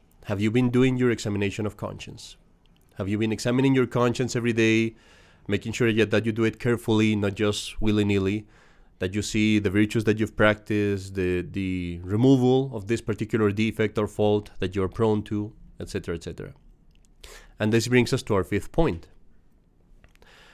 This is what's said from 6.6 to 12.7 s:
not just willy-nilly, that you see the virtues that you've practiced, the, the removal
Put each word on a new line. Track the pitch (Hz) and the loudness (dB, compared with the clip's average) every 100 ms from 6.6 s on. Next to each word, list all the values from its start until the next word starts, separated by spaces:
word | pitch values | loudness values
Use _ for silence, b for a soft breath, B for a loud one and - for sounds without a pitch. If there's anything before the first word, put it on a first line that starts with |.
| 123 117 - 107 110 107 | -2 -2 0 2 2 2
not | 101 101 | -2 0
just | 104 104 - - | -2 -2 -6 -2
willy-nilly, | 107 104 101 101 95 107 107 b b b b _ | 0 2 2 2 0 -2 -6 b b b b _
that | 92 101 | -4 -4
you | |
see | 101 110 107 107 | -2 0 2 2
the | 101 | 2
virtues | 101 104 117 | 2 2 2
that | 104 107 | 0 0
you've | 107 - | -2 2
practiced, | 107 104 - 104 101 98 95 95 | 2 2 -2 -2 0 -2 -6 -4
the, | 90 90 87 | -2 -2 -4
the | 98 95 92 87 85 | -6 -4 -4 -6 -8
removal | 90 104 131 135 123 131 135 | -4 2 6 6 6 2 0